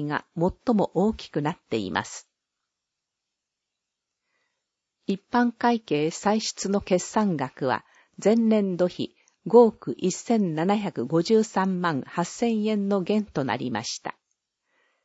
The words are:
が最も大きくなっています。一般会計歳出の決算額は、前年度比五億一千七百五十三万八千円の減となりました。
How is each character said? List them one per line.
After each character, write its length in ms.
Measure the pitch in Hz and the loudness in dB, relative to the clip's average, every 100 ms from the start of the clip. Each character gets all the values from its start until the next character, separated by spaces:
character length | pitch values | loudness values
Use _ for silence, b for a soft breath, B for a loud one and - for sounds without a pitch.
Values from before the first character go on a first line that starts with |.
| 147 | -4
が 200 | 147 - - | -6 -6 -2
最 400 | 175 - - 214 | -2 -2 -2 0
も 140 | 170 160 | 0 0
大 180 | 208 | 0
き 160 | 220 - | -2 -6
く 140 | 156 | -4
な 80 | 147 | -4
っ 60 | - - | -6 -6
て 80 | 117 | -4
い 140 | 92 | -2
ま 120 | 87 110 | -4 -4
す。 220 | - - _ _ _ _ _ _ _ _ _ _ _ _ _ _ _ _ _ _ _ _ _ _ _ _ _ _ _ - | -12 -20 _ _ _ _ _ _ _ _ _ _ _ _ _ _ _ _ _ _ _ _ _ _ _ _ _ _ _ -8
一 160 | 190 _ | -8 _
般 200 | 240 240 - | 0 0 0
会 240 | 240 233 | 0 0
計 300 | - 147 156 | -2 -2 -2
歳 320 | - 196 220 | -2 -2 0
出 280 | - - 190 | -2 -8 -2
の 120 | 202 | -2
決 240 | - 180 - | 0 0 0
算 320 | 220 208 156 | 0 0 0
額 300 | 131 - 135 | -4 -4 -2
は、 180 | 110 b b b b | -2 b b b b
前 120 | 190 233 | 2 2
年 420 | 226 214 196 175 | 4 2 0 0
度 100 | 180 | -2
比 280 | - 123 _ _ _ 175 | -2 -8 _ _ _ 4
五 180 | 233 226 | 8 8
億 300 | - - - | 4 -10 -4
一 140 | - | -4
千 420 | - - 226 185 | -4 -2 0 2
七 240 | 156 175 208 | 0 0 0
百 300 | 202 - 120 | -2 -4 0
五 160 | 165 | 0
十 180 | 175 220 | 4 2
三 400 | 214 190 190 185 | 2 0 -2 0
万 220 | 175 139 - | -2 -2 -4
八 200 | - 180 | -4 -6
千 380 | - 233 220 214 | -2 -2 0 0
円 220 | 214 196 | -2 0
の 120 | 202 | -2
減 240 | 170 214 208 | 0 -2 -2
と 180 | 165 | -4
な 140 | 131 110 | -2 -2
り 140 | 127 | -4
ま 120 | 107 | -6
し 140 | 120 - | -6 -10
た。 160 | - - _ _ _ _ _ _ _ _ | -10 -14 _ _ _ _ _ _ _ _